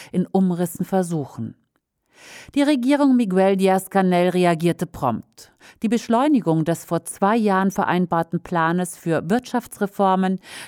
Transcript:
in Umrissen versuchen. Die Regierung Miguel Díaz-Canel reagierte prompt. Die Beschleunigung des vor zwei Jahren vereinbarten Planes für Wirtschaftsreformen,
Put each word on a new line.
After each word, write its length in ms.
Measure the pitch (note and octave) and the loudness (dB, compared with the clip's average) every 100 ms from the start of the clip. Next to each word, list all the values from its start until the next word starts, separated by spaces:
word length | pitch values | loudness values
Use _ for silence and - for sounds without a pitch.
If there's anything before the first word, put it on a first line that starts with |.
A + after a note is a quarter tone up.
| - | -6
in 160 | F#3 F3 | -4 -2
Umrissen 580 | F#3+ F#3+ F3 F3 - F3 | 0 0 0 -4 -4 -4
versuchen. 720 | F#3+ F3 E3 C3 - A2+ - _ _ _ _ _ _ - - - C#4 | -2 -2 -4 -6 -10 -12 -12 _ _ _ _ _ _ -20 -20 -8 -2
Die 80 | |
Regierung 540 | C#4+ D4 A#3+ C#4+ C#4+ B3 | 0 2 2 2 4 4
Miguel 400 | A3 F#3 F#3+ G3 | 2 2 2 4
Díaz-Canel 720 | F#3+ F#3+ F#3+ G3 F#3 F3 F3+ | 2 2 0 0 2 2 2
reagierte 580 | F3+ F3 E3 E3+ D#3+ F3 | 2 2 2 0 -2 -6
prompt. 640 | - C3 A2 - - - _ - - | -4 -4 -4 -8 -20 -20 _ -20 -6
Die 60 | A3+ | -2
Beschleunigung 760 | A#3 - A3+ D4 C#4 E3 D#3+ | -2 0 0 2 2 2 0
des 220 | D#3 E3 - | 0 -4 -4
vor 180 | E3 | -6
zwei 320 | - - G3 A#3 | -6 -2 0 2
Jahren 360 | G#3+ F#3+ F#3+ | 2 2 0
vereinbarten 680 | F#3+ - F3 F3+ E3+ E3 E3+ | -2 0 0 0 -2 -2 -6
Planes 580 | - E3+ D#3+ F3 F3+ - | -4 -2 0 0 -4 -8
für 320 | F3 D#3 D#3+ | -4 -2 0
Wirtschaftsreformen, 1080 | A#3 B3 B3 - - G3+ - F#3+ F#3+ F#3+ F#3+ - - | -4 -2 -8 -8 -6 -8 0 0 2 0 -4 -8 -18